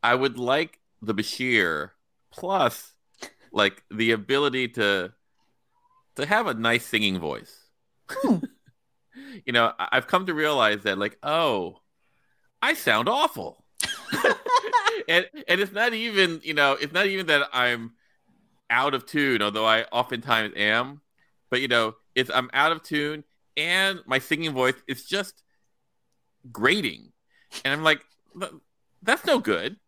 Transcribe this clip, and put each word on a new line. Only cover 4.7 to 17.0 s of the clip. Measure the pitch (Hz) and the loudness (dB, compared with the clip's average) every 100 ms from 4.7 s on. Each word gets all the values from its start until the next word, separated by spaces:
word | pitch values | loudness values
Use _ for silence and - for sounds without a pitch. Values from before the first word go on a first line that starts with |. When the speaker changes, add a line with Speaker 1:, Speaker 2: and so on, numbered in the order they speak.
| 123 104 98 92 _ _ _ _ _ _ _ _ _ _ - | 0 0 2 -2 _ _ _ _ _ _ _ _ _ _ -8
Speaker 1:
to | 147 | 0
have | 208 220 | 2 2
a | |
nice | 113 113 120 120 | 0 2 2 0
singing | 110 104 92 | 0 0 -2
voice. | 80 60 - - _ _ _ _ _ | -4 -8 -12 -20 _ _ _ _ _
Speaker 2:
Hmm. | 523 539 190 | -4 0 0
Speaker 1:
<laughs> | - _ _ _ _ _ _ 254 277 233 | 0 _ _ _ _ _ _ -20 -20 -16
You | - | -2
know, | 120 113 - | 2 2 0
I, | 95 | -2
I've | 127 - | -2 0
come | 185 185 | -2 -2
to | |
realize | 156 151 143 110 104 | -2 0 2 2 2
that, | 101 95 | -2 -2
like, | 104 - | -4 -6
oh, | 139 156 160 107 87 - _ _ _ _ _ _ _ _ | -4 0 0 -2 -4 -12 _ _ _ _ _ _ _ _
I | 247 | -2
sound | 311 - 107 131 | -2 2 2 2
awful. | 247 311 - 82 - _ _ - - - | 0 0 -2 -12 -14 _ _ -8 -8 -8
<laughs> | - 523 508 - 508 440 466 403 453 - | 0 0 0 0 0 2 0 0 -4 0
And, | 170 185 302 - | 0 0 -10 -2
and | 180 | 0
it's | 196 | 0
not | 196 240 | 0 -2
even, | 226 233 202 185 165 | 0 -2 2 2 0
you | 147 | -6
know, | 151 139 | 2 2
it's | 135 147 | 2 -2
not | 165 | 0